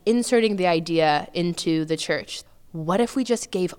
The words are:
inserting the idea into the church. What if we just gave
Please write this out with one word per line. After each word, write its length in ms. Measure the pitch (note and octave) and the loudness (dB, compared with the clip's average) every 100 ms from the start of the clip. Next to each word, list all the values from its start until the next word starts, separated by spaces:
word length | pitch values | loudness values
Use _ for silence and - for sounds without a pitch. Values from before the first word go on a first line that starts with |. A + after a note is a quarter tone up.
| G3+ | 0
inserting 500 | A#3+ A#3 A#3+ A3 G3 | 0 2 2 2 2
the 120 | F3+ | 2
idea 600 | E3 E3 E3 D#3 D3 - | 0 0 2 4 2 0
into 500 | F3 F3 E3+ E3+ D#3+ | -2 -2 -2 0 0
the 140 | D#3 D#3+ | 0 -4
church. 440 | - D3+ - - - - - | -2 -4 -6 -14 -16 -20 -16
What 300 | E3 D#3 G3 | -8 -2 0
if 140 | A#3+ C4+ | 0 0
we 80 | |
just 260 | A#3+ A3+ - | -2 -2 -2
gave 240 | F#3+ F3+ | -2 -2